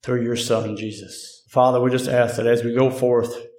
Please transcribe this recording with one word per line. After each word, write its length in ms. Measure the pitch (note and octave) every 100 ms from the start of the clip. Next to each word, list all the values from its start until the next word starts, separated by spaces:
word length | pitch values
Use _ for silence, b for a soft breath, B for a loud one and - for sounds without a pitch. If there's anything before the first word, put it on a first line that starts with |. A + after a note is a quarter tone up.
through 200 | - B2
your 140 | A#2 A#2+
Son, 400 | - A2+ G#2+ G2+
Jesus. 640 | G#2+ G2 G2 - - - _
Father, 300 | - B2 B2
we 100 | B2+
just 180 | B2+ B2+
ask 280 | B2+ A#2+ A#2+
that 100 | A#2
as 180 | A#2
we 100 | A#2
go 160 | A#2 C3
forth 560 | B2+ B2 A#2+ A#2 - -